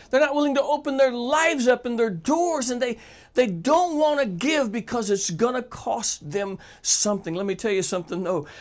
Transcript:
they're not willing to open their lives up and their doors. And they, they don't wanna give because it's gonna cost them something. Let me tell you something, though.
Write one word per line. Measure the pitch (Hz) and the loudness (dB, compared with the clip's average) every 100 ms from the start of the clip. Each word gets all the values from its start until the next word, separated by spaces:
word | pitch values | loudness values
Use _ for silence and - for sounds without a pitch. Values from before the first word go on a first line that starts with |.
| - | -2
they're | 262 | 2
not | 294 | 2
willing | 294 294 269 | 2 2 2
to | |
open | 311 294 302 269 | 2 0 0 2
their | 262 | 2
lives | 240 240 302 330 294 240 | 2 0 2 2 2 2
up | 247 247 | 2 0
and | 233 | 0
their | 226 | 0
doors. | 170 247 330 349 311 247 | 0 0 2 2 0 -2
And | 247 | -2
they, | 247 233 - - - | -4 -6 -12 -20 -4
they | - 240 | 0 2
don't | 170 202 320 359 302 | 0 2 4 4 2
wanna | 302 285 247 | 2 2 -2
give | 170 254 311 240 | -2 0 0 0
because | 226 - 233 202 | -4 -4 -4 -2
it's | 196 - | -2 -2
gonna | 165 233 247 | 0 0 0
cost | 240 - 240 226 - - 147 | -8 -10 -6 -4 -4 -6 -6
them | 196 196 190 - - | -6 -6 -8 -14 -10
something. | - - 208 196 180 | -2 0 2 0 -4
Let | 170 202 | -4 -4
me | 185 | -2
tell | 220 | -2
you | 190 | 0
something, | 170 185 170 180 | 0 -2 -4 -4
though. | 175 175 - - | -2 -4 -6 -14